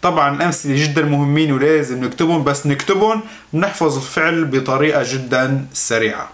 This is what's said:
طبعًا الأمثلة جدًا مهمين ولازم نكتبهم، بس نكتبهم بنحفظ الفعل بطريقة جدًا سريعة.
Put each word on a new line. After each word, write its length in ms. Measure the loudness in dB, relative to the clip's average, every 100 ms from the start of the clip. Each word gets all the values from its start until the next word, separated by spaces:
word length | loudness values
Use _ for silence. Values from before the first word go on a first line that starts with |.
طبعًا 340 | 0 2 0 2
الأمثلة 480 | 0 0 0 0
جدًا 180 | 0 0
مهمين 500 | 0 2 2 2 2
ولازم 520 | 2 4 2 0 -4
نكتبهم، 400 | -6 -2 0 2
بس 240 | 2 0 0
نكتبهم 540 | -2 0 2 2 0 -6 -18 -6
بنحفظ 420 | -2 -2 0 0 0
الفعل 500 | -4 -2 0 0 0
بطريقة 580 | 0 0 0 2 0 -2
جدًا 520 | -4 -2 0 2 -2 -2
سريعة. 560 | -4 -2 0 0 -4 -12